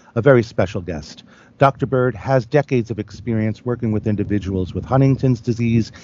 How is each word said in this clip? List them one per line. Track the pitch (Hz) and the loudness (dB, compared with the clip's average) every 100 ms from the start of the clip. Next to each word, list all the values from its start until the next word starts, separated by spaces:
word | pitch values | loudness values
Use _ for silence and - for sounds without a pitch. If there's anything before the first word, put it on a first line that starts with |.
| _ 117 | _ 0
a | |
very | 135 127 | 4 4
special | 110 - 95 101 | 4 -2 -2 -4
guest. | 87 78 73 - - _ _ - | -8 -10 -12 -20 -20 _ _ 2
Doctor | 139 - 131 | 2 2 -2
Bird | 127 127 107 | 0 0 -2
has | 113 135 117 | 0 0 2
decades | 147 - 127 110 | 0 2 -2 -2
of | 104 | -6
experience | 104 - 120 110 110 104 123 | -8 -10 -4 -2 -2 -4 -6
working | 120 117 | -4 -2
with | 107 110 | -2 -2
individuals | 101 92 101 92 95 92 | -2 -2 -2 -2 -4 -4
with | 92 - | -6 0
Huntington's | 131 135 131 135 120 | 2 2 2 0 0
disease | - 117 117 117 107 - | -2 -2 0 0 0 -8